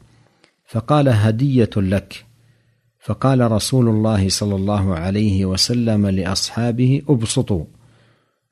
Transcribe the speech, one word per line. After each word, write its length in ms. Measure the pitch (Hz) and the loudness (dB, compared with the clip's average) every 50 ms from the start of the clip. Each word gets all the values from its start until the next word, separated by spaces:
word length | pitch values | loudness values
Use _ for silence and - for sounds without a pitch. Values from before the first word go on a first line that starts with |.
| - _ _ _ _ _ _ _ _ _ _ _ _ | -20 _ _ _ _ _ _ _ _ _ _ _ _
فقال: 420 | _ - 113 110 - 147 151 143 135 | _ -6 -6 -2 0 2 2 4 4
"هدية 640 | 123 107 107 110 110 110 135 143 131 123 113 - - | 4 4 2 2 2 0 0 2 2 2 2 2 0
لك." 480 | 110 98 92 98 98 95 - - - - _ _ _ _ _ _ _ _ _ _ _ _ _ _ _ | -2 0 0 0 -2 -2 -6 -14 -20 -20 _ _ _ _ _ _ _ _ _ _ _ _ _ _ _
فقال 520 | - - 107 - - 131 135 127 123 117 110 | -8 -8 -6 -2 0 0 2 2 2 2 0
رسول 360 | 104 - - - 131 123 117 | 0 -2 0 0 2 2 2
الله 400 | 110 107 107 110 110 98 95 95 | 2 2 0 0 2 2 0 0
صلى 260 | 92 - 107 104 101 | 0 -2 -2 -2 -2
الله 400 | 95 95 101 104 101 95 98 95 | -2 -2 -2 0 0 0 -2 -2
عليه 500 | 80 82 95 98 104 110 107 98 95 98 | -2 -4 -2 -2 0 0 0 0 0 0
وسلم 640 | 92 92 95 - - 120 123 120 113 110 104 101 | 0 0 -2 -2 -2 0 0 0 0 2 2 2
لأصحابه: 960 | 101 95 95 90 87 98 - - - - - 117 120 113 120 127 127 135 143 143 - | 0 0 -2 -2 -2 -4 -4 -6 -6 -6 -4 -4 -2 0 0 2 2 2 0 0 0
ابسطوا. 560 | 151 120 113 107 - 135 123 - 107 85 76 - - _ _ _ _ _ _ _ _ _ _ _ _ _ _ _ | 0 0 0 -2 -2 -2 -2 -2 -2 -4 -4 -8 -14 _ _ _ _ _ _ _ _ _ _ _ _ _ _ _